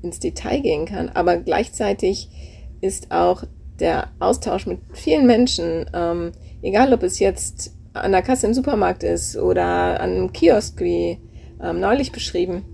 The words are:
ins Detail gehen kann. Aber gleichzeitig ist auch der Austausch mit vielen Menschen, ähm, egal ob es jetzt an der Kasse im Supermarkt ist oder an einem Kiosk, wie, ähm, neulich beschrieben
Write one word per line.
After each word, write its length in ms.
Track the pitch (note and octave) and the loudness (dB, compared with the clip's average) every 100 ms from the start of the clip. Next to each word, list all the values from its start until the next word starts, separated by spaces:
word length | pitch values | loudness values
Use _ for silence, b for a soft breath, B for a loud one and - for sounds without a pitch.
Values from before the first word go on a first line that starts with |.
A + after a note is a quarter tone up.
ins 180 | F3 - | -8 -6
Detail 420 | F3 - - C4+ | -6 -6 -2 0
gehen 240 | C#4 D3 | 0 -2
kann. 240 | - G3 E3 | -4 -6 -4
Aber 280 | - F3 F3 | 0 2 2
gleichzeitig 920 | E3+ E3+ A#3 - G#3 G3 F3+ G3 - B B B B - | 0 0 -2 -2 -2 0 0 -2 -8 B B B B -6
ist 320 | F#3+ - - | -6 -6 -4
auch 320 | E3+ F3 F3+ - - - - | 2 2 2 -6 -14 -18 -2
der 280 | E3+ D#3+ - - | 0 0 -4 -2
Austausch 460 | A3 B3+ - G3 | 0 0 -2 -4
mit 140 | F#3+ F3+ - | -4 -8 -10
vielen 340 | - - D#4 B3+ | -6 2 6 6
Menschen, 580 | A3+ B3 - E3+ E3 - | 6 4 0 -2 -4 -4
ähm, 380 | F3 E3+ F3 E3+ - B B | -2 -2 -2 -6 -10 B B
egal 320 | - G3+ C4 | 0 4 6
ob 100 | A#3+ | 4
es 160 | F#3 - | 2 2
jetzt 540 | G3 F#3+ - - - - - | 0 2 -8 -8 -14 -16 -16
an 200 | - G3+ | -4 2
der 80 | F#3+ | 2
Kasse 260 | F#3 B3+ G#3+ | 2 2 2
im 60 | |
Supermarkt 500 | B3 C4+ G#3+ F3+ F3+ | 2 2 2 0 0
ist 320 | E3+ E3+ - | -2 -2 -2
oder 640 | - F3+ F3+ F3 F3 F3+ F3 | 0 2 2 2 2 0 0
an 120 | F#3 | -2
einem 220 | F#3 F#3 | -2 -2
Kiosk, 460 | - E4 A3 - - | 4 6 6 2 -4
wie, 400 | F3 E3+ F3 F3 B B B - | -2 0 -2 -6 B B B -10
ähm, 180 | E3+ E3+ | -6 -2
neulich 320 | G3 C4+ - | 2 2 0
beschrieben 540 | - - F3 F#3 G3 - | -6 -4 -2 -2 -4 -10